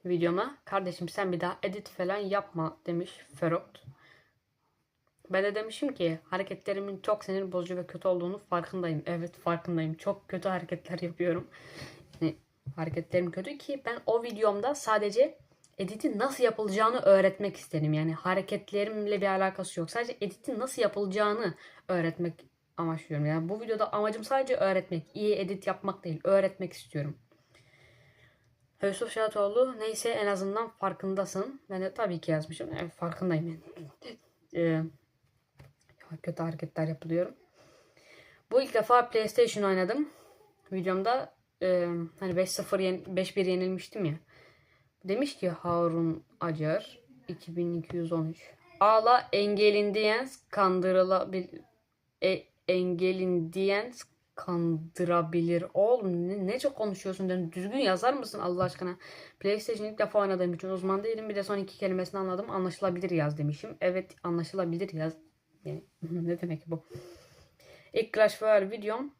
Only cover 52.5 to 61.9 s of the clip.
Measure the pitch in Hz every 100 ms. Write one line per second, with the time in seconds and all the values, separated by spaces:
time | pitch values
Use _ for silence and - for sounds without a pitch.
52.5 | _ - 185 180 175 185 185 185 180 165
53.5 | 180 190 202 240 247 - _ _ - -
54.5 | 175 170 160 165 - 175 175 160 170 170
55.5 | 170 - 185 208 247 190 175 180 202 185
56.5 | 254 277 277 214 185 190 185 190 180 170
57.5 | 180 196 262 226 185 233 277 220 - 180
58.5 | 180 180 - 180 180 - - - _ 196
59.5 | 208 214 208 214 214 208 208 196 185 180
60.5 | 170 185 190 190 196 208 214 220 202 196
61.5 | 202 190 - 196